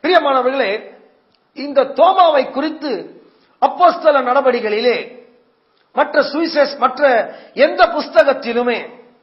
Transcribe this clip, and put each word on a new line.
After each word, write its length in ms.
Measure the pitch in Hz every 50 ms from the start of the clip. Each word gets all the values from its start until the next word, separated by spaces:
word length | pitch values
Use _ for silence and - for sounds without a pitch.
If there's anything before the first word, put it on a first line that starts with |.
பிரியமானவர்களே, 880 | - 311 370 339 294 285 269 262 240 254 262 277 247 196 202 214 - - - - _ _ _ _ _ _ _ _ _ _ _
இந்த 280 | - 254 285 277 277 247
தோமாவை 680 | - - - 311 359 381 381 359 330 302 277 254 -
குறித்து 680 | - 254 294 311 - - 277 294 233 175 160 - - - _ _ _ _ _ _ _ _
அப்போஸ்தல 600 | 240 277 - - 359 349 - - - 311 294 277
நடபடிகளிலே, 1040 | 254 240 247 277 262 262 240 240 208 214 208 214 233 247 226 170 135 120 - - - _ _ _ _ _ _ _ _ _ _ _ _ _ _
மற்ற 280 | 247 294 294 - 302
சுவிசேஷ-, 560 | 269 269 - 302 339 294 - 294 277 285 -
மற்ற 580 | - 233 254 - - 294 277 247 - - - - - - - _
எந்த 320 | 202 269 320 359 359 359
புஸ்தகத்திலுமே 1040 | - - 302 - - - 339 302 277 269 269 - 233 233 240 247 247 233 196 147 - - - - _ _ _